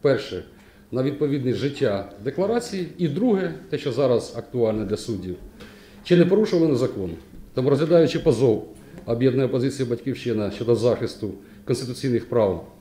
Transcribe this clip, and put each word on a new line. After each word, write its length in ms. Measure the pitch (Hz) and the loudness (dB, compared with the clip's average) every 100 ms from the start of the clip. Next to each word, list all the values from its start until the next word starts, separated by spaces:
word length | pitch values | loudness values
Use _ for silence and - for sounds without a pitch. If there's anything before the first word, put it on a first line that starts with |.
Перше, 420 | 147 123 - 92 - - - - - | 2 0 -2 -10 -10 -20 -20 -20 -8
на 120 | 120 | -2
відповідність 540 | 131 - 151 143 127 107 | -2 0 -2 0 -2 -2
життя 540 | 135 143 131 98 98 - | -2 -2 -2 -2 -6 -8
декларації, 640 | 107 143 196 240 233 196 165 - | -8 -4 0 -2 -4 -8 -8 -4
і 100 | 170 | -2
друге, 460 | 143 247 196 175 160 - | 0 2 2 0 -6 -8
те, 80 | 143 | -6
що 140 | 143 | -4
зараз 420 | 117 135 117 - 117 | 0 2 2 0 -12
актуальне 480 | - 123 110 107 101 | -8 0 0 0 -2
для 120 | 104 | -4
суддів, 380 | - 104 90 90 - - - - - - | -4 -6 -6 -10 -12 -20 -20 -20 -20 -20
чи 140 | - 175 | 2 4
не 80 | 175 | 6
порушували 500 | 202 208 180 160 131 | 4 4 4 4 4
закон. 360 | 123 - 92 80 - - - | 0 -2 -8 -8 -16 -20 -8
Тому, 160 | - 127 | -2 2
розглядаючи 500 | 139 156 170 165 - | 2 4 6 4 2
позов 480 | 165 117 127 110 - - - - - | 2 4 4 2 -2 -16 -20 -16 -4
об'єднаної 440 | 117 131 127 131 | 2 2 2 0
опозиції 400 | 131 131 127 123 | 0 -2 -2 -4
"Батьківщина" 600 | 117 - 120 120 107 104 | -2 -4 -6 -2 -2 -2
щодо 240 | 101 117 117 | -4 2 2
захисту 560 | 120 107 117 - 107 98 - - - | 4 2 -2 -6 -8 -10 -16 -20 -4
конституційних 640 | 123 131 120 135 120 - | -4 -2 -6 0 0 0
прав 380 | 120 104 85 - - | 2 2 0 -6 -20